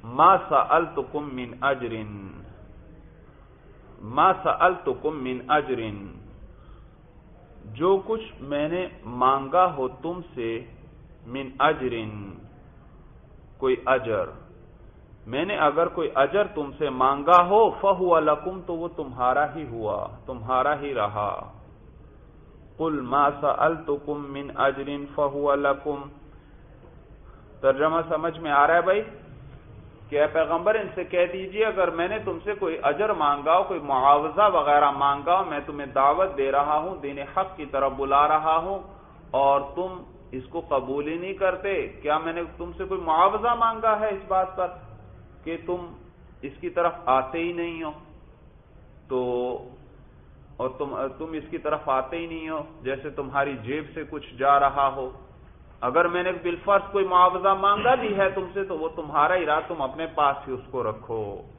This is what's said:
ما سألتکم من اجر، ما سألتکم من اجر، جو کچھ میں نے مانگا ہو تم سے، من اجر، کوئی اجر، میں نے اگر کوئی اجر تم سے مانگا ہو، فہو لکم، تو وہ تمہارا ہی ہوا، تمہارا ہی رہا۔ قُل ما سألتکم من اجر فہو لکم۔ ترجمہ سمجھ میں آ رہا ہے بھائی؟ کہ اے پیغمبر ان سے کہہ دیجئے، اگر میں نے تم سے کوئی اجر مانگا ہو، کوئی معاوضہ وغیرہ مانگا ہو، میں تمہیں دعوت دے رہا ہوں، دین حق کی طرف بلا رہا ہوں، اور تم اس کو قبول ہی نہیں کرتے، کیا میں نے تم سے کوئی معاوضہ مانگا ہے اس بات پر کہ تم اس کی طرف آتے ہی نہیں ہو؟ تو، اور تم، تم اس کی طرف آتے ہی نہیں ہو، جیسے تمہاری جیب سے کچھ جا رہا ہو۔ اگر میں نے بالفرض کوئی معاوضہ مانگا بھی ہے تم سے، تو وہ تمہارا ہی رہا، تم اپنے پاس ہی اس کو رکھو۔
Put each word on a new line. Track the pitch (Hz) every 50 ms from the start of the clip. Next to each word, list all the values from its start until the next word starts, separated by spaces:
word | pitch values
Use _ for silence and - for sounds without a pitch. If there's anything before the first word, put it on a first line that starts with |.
| -
ما | 113 123 135 160 180 190 180 - -
سألتکم | 156 135 - - 147 165 170 156 - - 131 - - 147 147 147 127
من | 127 123 120 104 -
اجر، | 127 139 139 127 123 113 113 110 107 107 104 101 98 95 - - - - - - - - - - - - - - - - - - - - - - - - - - - - - - - - - -
ما | 92 107 120 143 160 190 185 185 -
سألتکم | 160 - - 165 180 185 180 - 143 127 - - 156 156 147 127
من | 127 127 127 123
اجر، | - 147 151 143 135 127 117 113 107 101 101 98 92 - - - - - - - - - - - - - - - - - - - - - - - - - - - - - - -
جو | 104 107 117 156 185 196 190 190
کچھ | - 220 226 220 - - -
میں | 131 139 143 143 147 156
نے | 170 180 180 - - - -
مانگا | 110 123 123 127 131 135 139 139 135 147 180 185 180 156
ہو | 139 127
تم | 127 135 - - 165 175 180 165 - -
سے، | 127 117 113 113 117 127 - - - - - - - - - - - -
من | 117 120 135 139 131 135 -
اجر، | 139 156 123 - 131 123 117 113 110 107 107 104 101 98 85 82 - - - - - - - - - - - - - - - - - - - - - - -
کوئی | - 135 131 127 - -
اجر، | 123 135 131 113 113 110 98 87 82 80 - - - - - - - - - - - - - - - - - -
میں | 110 120 139 165
نے | 190 208
اگر | - 156 147 143 156 170
کوئی | - - 175 160 - -
اجر | 131 139 143 - 202 208
تم | 202 - 147 147 139 131
سے | - 156 139
مانگا | 131 127 127 131 139 139 143 160 175 180 175
ہو، | 175 202 214 226 196 - -
فہو | - 196 196 180 185 175 170 160
لکم، | 156 151 151 151 - 185 185 185
تو | 175 - 175
وہ | 165 170 170 165
تمہارا | - 151 135 120 123 123 127 127 143 151 147 -
ہی | 165 151
ہوا، | 123 117 117 110 104 98 98 95 - 110 - -
تمہارا | - 131 120 110 117 127 127 131 143 151 139
ہی | 143 143 139
رہا۔ | 117 104 104 104 107 104 101 90 - - - - - - - - - - - - - - - - - - - - - - - - - - - -
قُل | - 160 160 151 143
ما | 127 123 143 143 143 143 143 -
سألتکم | 151 143 - - 123 160 165 156 160 - 143 143 147 147 147 147 143
من | 139 139 139 139 139 -
اجر | - 131 139 135 135 139 143 143 143 143 143 -
فہو | - 147 139 135 143 143 143 139
لکم۔ | 143 143 139 135 139 - 151 143 139 139 143 - - - - - - - - - - - - - - - - - - - - - - - - - - - - - -
ترجمہ | - 135 135 135 151 156 160 165 160 160
سمجھ | 165 156 160 170 160 160
میں | 165 151
آ | 143 143 143
رہا | 151 165
ہے | 175
بھائی؟ | 170 185 190 208 220 - - - - - - - - - - - - - - - - - - - - -
کہ | 147 143
اے | 151
پیغمبر | 151 151 165 160 151 165 165 175 208 214
ان | 220 202 180 -
سے | 185 175
کہہ | 175 - 180 175 175 180
دیجئے، | 190 190 190 185 214 220
اگر | 220 196 190 185 175
میں | 165 165 170
نے | 185 214 220 -
تم | 190 175 165 -
سے | 208 208 202
کوئی | 196 165 165 - -
اجر | 143 147 151 214 220 208
مانگا | 170 151 143 143 143 139 156 165
ہو، | - -
کوئی | - 190 165
معاوضہ | 147 143 139 127 131 139 147 147 151 156 147 190 208 208 185
وغیرہ | - 117 147 147 147 147 143
مانگا | 139 139 139 143 143 143 143 160 175 190
ہو، | 190
میں | 165 151 143 143
تمہیں | - 147 143 143
دعوت | 135 117 135 135 143 151 175 190 196 139
دے | 139 135 135
رہا | 135 139 143 151 151
ہوں، | 151 160 185 190
دین | 147 139 139 143 139
حق | 139 - - 190 185 190 -
کی | - 151
طرف | 131 - 135 135 139 131
بلا | 131 139 135 139 143 147
رہا | 151 156 151 156 160 160
ہوں، | 165 165 185 196 190 - - - - - - - - - -
اور | - 131 139 139 139 139 139 - -
تم | 175 185 185 185 180 - - - - - -
اس | 127 131 127 -
کو | - 170 160 -
قبول | 147 135 123 123 135 143 147
ہی | 151 165
نہیں | 170 180 190 190
کرتے، | 190 196 185 180 185 185 196 196 165 123
کیا | - - - - 147 151
میں | 156 160 165 165
نے | 170 170 165 -
تم | - 175 175 170
سے | - 190
کوئی | 190 190 180
معاوضہ | 175 160 160 160 180 202 220 208 214 240 240
مانگا | 233 233 226 226 220 220 226 214 214
ہے | 214 214
اس | 202 196 185
بات | 180 190 190 190 185 -
پر | - 180 175 - - - - - - - - - - - - - - -
کہ | 156 170 165 -
تم | - 180 180 175 170 214 - - - - - - - - -
اس | - 139 - -
کی | - 175
طرف | - 175 170 170 170 - -
آتے | - 131 131 131 131 160 165
ہی | 165 175
نہیں | 175 170 170 170 165 165 165
ہو؟ | 151 151 - - - - - - - - - - - - - - - - - - - - - -
تو، | - 135 127 127 123 123 123 123 123 127 - - - - - - - - - - - - - - - - - - - -
اور | - 123 131
تم، | 127 - 151 139 - - 135 135 131
تم | - 160 160
اس | 160 156 147 -
کی | 170
طرف | 165 - 151 151 147 - 143
آتے | 131 131 131 - 170
ہی | 170 170
نہیں | 165 165 165 160 160
ہو، | 160 156 147 - - -
جیسے | 120 127 135 135 - 151
تمہاری | 135 143 139 135 131 139 139 143 139 120 107
جیب | 117 135 156 151 - -
سے | 165 151 147
کچھ | 156 147 - - 127
جا | 120 135 139 139 139
رہا | 139 139 139 143 139 135 127
ہو۔ | 135 131 127 - - - - - - - - - - - - - -
اگر | 120 123 131 165 175
میں | 170 175 180 180
نے | 185
بالفرض | 180 170 - 175 170 170 - 202 202 196 196 -
کوئی | - 196 190
معاوضہ | 190 180 180 180 185 185 185 180
مانگا | 196 196 185 190 202 208 214 214 240 262
بھی | 254 226 214 202
ہے | 196 196 190
تم | 190 196 185 175 -
سے، | 196 196
تو | 190 180
وہ | 156 156 165 160
تمہارا | 170 160 147 147 151 147 160 185
ہی | 185 170
رہا، | 151 151 156 156
تم | - 175 160
اپنے | 139 127 131 151 165 156 -
پاس | 156 147 139 139 - -
ہی | 135 131
اس | 120 - -
کو | - 127 113
رکھو۔ | 107 107 107 - - 117 113 107 101 101 92 - - -